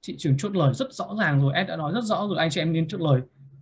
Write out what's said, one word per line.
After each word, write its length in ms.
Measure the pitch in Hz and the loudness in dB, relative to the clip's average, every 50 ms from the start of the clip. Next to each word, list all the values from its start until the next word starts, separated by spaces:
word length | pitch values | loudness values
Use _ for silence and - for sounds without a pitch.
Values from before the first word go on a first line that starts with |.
| - - | -10 -12
Thị 80 | 180 - | -12 -4
trường 200 | - 160 135 135 | 0 0 0 2
chốt 180 | - 208 202 | 0 -2 0
lời 180 | 185 151 135 - | 2 2 2 2
rất 200 | - 269 254 - | 2 -4 -6 -4
rõ 220 | - 233 - 202 214 | -10 -8 -8 -2 0
ràng 220 | 208 160 143 139 | 0 2 4 4
rồi, 120 | 139 139 139 | 2 2 2
Ed 140 | 170 196 185 | 0 -2 -2
đã 80 | 165 | -4
nói 180 | 165 156 147 170 | -4 -4 -2 -2
rất 100 | 233 240 | -2 -2
rõ 240 | 214 220 165 208 208 | -2 -2 -2 -2 -2
rồi, 100 | 190 - | 0 0
anh 120 | 160 165 | 0 0
chị 120 | - 180 | 0 0
em 120 | 156 165 165 | 0 0 0
nên 140 | 160 165 160 | 0 0 -2
chốt 140 | 208 190 | -2 -2
lời 200 | 165 156 139 127 127 - _ _ - - - - | 2 2 2 2 2 -4 _ _ -20 -20 -20 -20